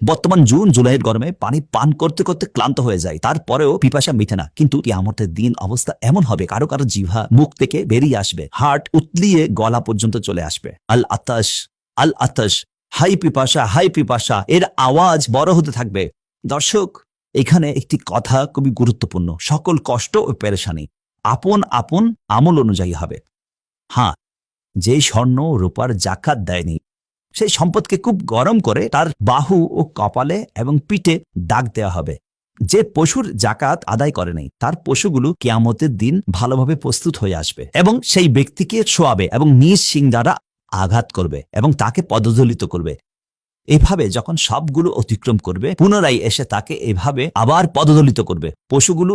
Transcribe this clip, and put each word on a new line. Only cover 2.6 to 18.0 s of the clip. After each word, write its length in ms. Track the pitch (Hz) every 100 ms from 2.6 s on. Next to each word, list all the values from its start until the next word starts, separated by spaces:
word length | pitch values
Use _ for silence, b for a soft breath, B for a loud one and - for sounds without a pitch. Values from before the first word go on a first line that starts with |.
| 117 139
হয়ে 180 | 123 92
যায়, 200 | 85 80
তারপরেও 600 | 113 156 - 127 147 -
পিপাসা 340 | 135 143 135
মিটে 240 | 127 107 95
না। 140 | 76 -
কিন্তু 240 | 151 139
কিয়ামতের 540 | 120 95 98 - 104
দিন 180 | 85 120 113
অবস্থা 340 | 98 127 - -
এমন 200 | 120 180
হবে, 240 | 135 107 92
কারো 200 | 101 151
কারো 180 | 139
জিহ্বা 440 | 135 101 92 107 107
মুখ 220 | 117 151
থেকে 300 | - 139 151
বেরিয়ে 320 | - 113 143 117
আসবে, 320 | 95 82 73
হার্ট 360 | - 143 143 147
উতলিয়ে 540 | 160 - 170 202 175 156
গলা 320 | 104 110 120
পর্যন্ত 360 | - 107 110 110
চলে 260 | 101 90
আসবে। 300 | 80 - - - -
আল 160 | 117 -
আতাশ, 600 | - - 117 107 - - _ _ -
আল 160 | 147 -
আতাশ, 480 | 127 - 107 - - _ _
হাই 240 | - 170 196
পিপাসা, 500 | 165 135 131 156 117
হাই 220 | 120 185
পিপাসা, 560 | 156 104 120 - 110 95
এর 140 | 120 123 -
আওয়াজ 500 | 131 143 180 156 143
বড় 200 | 123 160
হতে 200 | 175 143
থাকবে। 380 | 127 120 95 87 - _ _ -
দর্শক, 520 | 143 - 208 185 - _ _ _
এখানে 360 | - 135 170 147
একটি 280 | 139 - 123